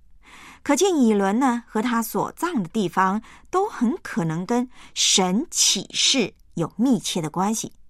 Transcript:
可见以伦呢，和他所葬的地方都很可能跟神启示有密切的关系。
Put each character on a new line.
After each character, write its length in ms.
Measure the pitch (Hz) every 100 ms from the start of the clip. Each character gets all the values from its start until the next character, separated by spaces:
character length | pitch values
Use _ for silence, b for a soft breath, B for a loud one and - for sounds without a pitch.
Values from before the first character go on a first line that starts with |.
| - - B B B B
可 120 | - 285
见 200 | 392 320
以 140 | 226
伦 260 | 202 190 220
呢， 240 | 269 233 -
和 160 | 214
他 180 | 247 226
所 300 | - 196 -
葬 320 | - 339 294
的 60 | 165
地 200 | 226 175
方 320 | - 185 190 B B B
都 180 | 359 415
很 260 | - 233 359
可 240 | - 214 165
能 180 | 160
跟 240 | 185 240 247 B B -
神 500 | - - 180 202 339
启 360 | - - 202 -
示 400 | - - 269 190 - - 170
有 180 | 151 -
密 220 | 269 196
切 220 | - 185
的 80 | 156
关 240 | 170 196
系。 180 | 220 - - -